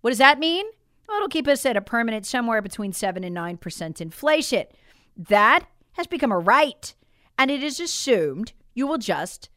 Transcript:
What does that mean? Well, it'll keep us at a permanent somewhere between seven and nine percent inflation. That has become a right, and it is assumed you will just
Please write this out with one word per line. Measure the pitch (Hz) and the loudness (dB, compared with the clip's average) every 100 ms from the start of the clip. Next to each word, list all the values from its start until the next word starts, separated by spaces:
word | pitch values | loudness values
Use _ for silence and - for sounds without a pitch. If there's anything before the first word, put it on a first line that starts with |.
What | 226 | 0
does | 240 | 6
that | 269 285 | 6 6
mean? | 320 339 427 - _ _ - | 2 -2 -4 -10 _ _ -6
Well, | 415 | -4
it'll | 381 | -2
keep | 320 277 | -2 0
us | 277 262 | 0 2
at | 233 | -2
a | |
permanent | 202 233 233 220 196 | -2 -4 -2 -6 -4
somewhere | 254 233 220 | -4 0 -2
between | 202 - 202 | -4 -8 -8
seven | 180 196 185 | -4 -6 -4
and | 180 | -8
nine | 175 170 175 | -8 -8 -10
percent | 180 - 165 160 | -12 -10 -10 -10
inflation. | 160 - 285 311 - 196 - _ _ _ _ - | -14 -4 0 0 0 -2 -4 _ _ _ _ -18
That | 170 208 208 294 - _ _ | 2 4 6 4 2 _ _
has | - - | -10 -6
become | 247 254 | -2 0
a | 190 | 2
right, | 170 254 302 - - - _ _ _ - | 4 4 4 -2 -18 -20 _ _ _ 0
and | 262 | 0
it | 285 | 2
is | 294 262 | -4 -6
assumed | 339 - - 220 156 135 226 _ _ - | -6 -6 0 2 2 -4 -10 _ _ -6
you | 277 | -4
will | 311 | -4
just | 208 151 170 - - | -4 -4 -6 -12 -20